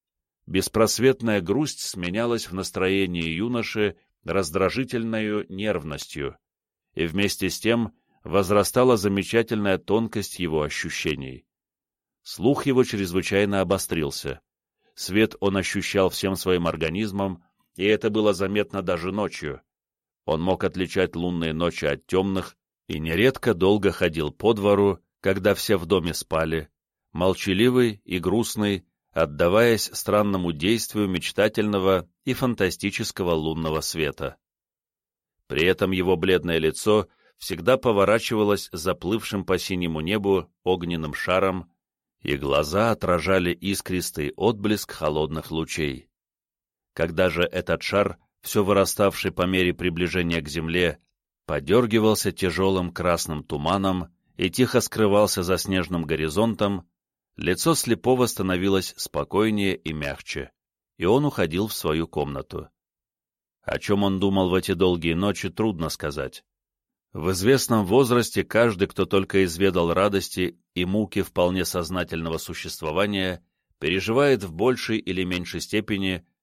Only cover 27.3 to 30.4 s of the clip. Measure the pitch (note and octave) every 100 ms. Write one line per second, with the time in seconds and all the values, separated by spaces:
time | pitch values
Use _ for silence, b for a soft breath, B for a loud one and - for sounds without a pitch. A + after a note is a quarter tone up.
27.3 | F2+ G2+ F#2+ B2 B2+ A#2+ G#2 - F2+ E2+
28.3 | G#2+ A2+ - G#2 F#2+ - _ _ - D#2+
29.3 | D2 F2 G2+ A#2+ A2 - - - G#2 G#2
30.3 | F#2+